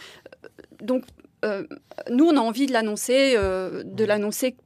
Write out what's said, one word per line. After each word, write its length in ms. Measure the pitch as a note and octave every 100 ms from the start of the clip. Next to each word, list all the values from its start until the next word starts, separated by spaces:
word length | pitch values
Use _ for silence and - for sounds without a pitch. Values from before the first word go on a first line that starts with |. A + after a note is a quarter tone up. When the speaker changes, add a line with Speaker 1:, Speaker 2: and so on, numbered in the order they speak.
| - - - - - _ - -
Speaker 1:
donc, 220 | G#3+ B3+ - _ - -
euh, 200 | G#3+ G3 - - _ - -
nous, 140 | B3 E4
on 100 | C#4
a 40 |
envie 260 | A3+ A3 C4+
de 60 |
l'annoncer, 600 | A#3 A3 G#3 - C4 C4+ A#3
euh, 460 | G3 F#3 F#3 F#3
de 180 | - F#3+
Speaker 2:
Mhm. 40 | G#3+
Speaker 1:
l'annoncer, 480 | G#3 G#3 - B3+ B3+